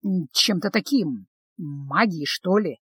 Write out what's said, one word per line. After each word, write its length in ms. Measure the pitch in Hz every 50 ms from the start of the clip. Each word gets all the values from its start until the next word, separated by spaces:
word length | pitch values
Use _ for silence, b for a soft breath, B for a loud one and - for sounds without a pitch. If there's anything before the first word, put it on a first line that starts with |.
| -
м, 240 | 208 190 185 160 139 _
чем-то 360 | - - - 208 175 - 143
таким. 580 | - 214 - - 285 269 196 151 131 104 190 _ _ _ _ _ _ -
Магией, 680 | 175 147 143 143 139 139 - - 226 220 175 160 147
что 320 | - - - _ 180 190 208
ли. 220 | 214 170 135 - _ _